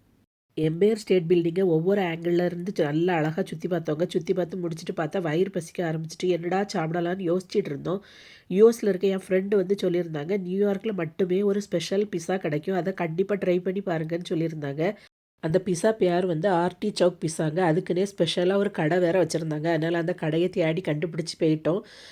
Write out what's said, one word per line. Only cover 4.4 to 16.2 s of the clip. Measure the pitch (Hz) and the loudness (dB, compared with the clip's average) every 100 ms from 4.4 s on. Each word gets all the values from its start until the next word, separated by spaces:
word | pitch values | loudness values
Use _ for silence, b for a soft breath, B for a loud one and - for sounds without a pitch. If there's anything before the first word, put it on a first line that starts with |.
| 170 190 | -2 -4
முடிச்சுட்டு | 170 165 - 180 | -6 -6 -8 -6
பார்த்தா | 156 196 | -4 -2
வயிறு | 170 156 196 | -2 0 0
பசிக்க | 190 170 - | -2 -6 -4
ஆரம்பிச்சிட்டு, | 170 160 160 - 180 | -4 -4 -6 -4 -2
என்னடா | 170 175 185 202 | 0 0 -2 -2
சாப்பிடலான்னு | 190 160 170 170 185 180 | -2 -2 -2 -2 -2 -2
யோசிச்சுட்டு | 175 185 208 180 | -2 -2 -4 -2
இருந்தோம். | 143 147 190 B B B B B | -4 -4 -6 B B B B B
யூ | 185 226 | 6 6
எஸ்ல | 233 208 | 6 0
இருக்க | 185 196 | 0 0
என் | 190 190 | 0 0
ஃப்ரெண்டு | 190 196 208 | 0 2 0
வந்து | 180 196 | 2 0
சொல்லியிருந்தாங்க, | 185 175 170 156 147 208 | 0 0 -2 -4 -4 -4
"நியூயார்க்ல | 180 190 202 196 220 | -2 0 0 0 -2
மட்டுமே | 196 160 - 185 180 | -4 -4 -2 0 0
ஒரு | 202 202 | 0 0
ஸ்பெஷல் | 202 175 165 196 208 | -2 -4 -2 -2 -2
பிஸ்ஸா | 175 165 190 | -4 -4 -2
கிடைக்கும், | 190 151 160 190 | -2 -2 -2 -2
அதை | 170 | -2
கண்டிப்பா | 185 170 165 196 202 | -2 -2 -2 0 0
ட்ரை | 180 180 | 2 0
பண்ணி | 180 190 196 | 0 -4 -2
பாருங்கன்னு" | 165 160 170 180 | -2 -2 -4 -4
சொல்லியிருந்தாங்க. | 170 165 160 143 139 165 208 B _ _ _ | -2 -2 -4 -6 -2 -2 -4 B _ _ _
அந்த | 160 180 185 | 0 0 0
பிஸ்ஸா | 175 220 | 0 0
பேர் | 220 180 175 | 2 2 2